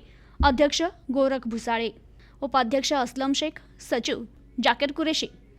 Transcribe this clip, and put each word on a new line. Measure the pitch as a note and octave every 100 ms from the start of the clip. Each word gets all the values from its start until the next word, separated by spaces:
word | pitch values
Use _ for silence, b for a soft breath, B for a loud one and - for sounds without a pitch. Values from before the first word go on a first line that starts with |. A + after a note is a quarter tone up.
| b b b b
अध्यक्ष | C#4+ B3+ D4 - E4+ - -
गोरख | C4+ C4+ C4 A#3
भुसाळे, | A3+ A#3+ A3+ A#3 - - - b b
उपाध्यक्ष | - C4+ A#3 C4+ C4
असलम | C#4+ A#3+ C4+ C4+
शेख, | C#4 D4+ - - -
सचिव | - B3+ D4 A#3+ A3+ - - -
जाकीर | A3+ - C#4+
कुरेशी, | C#4+ D#4+ D4+ - - -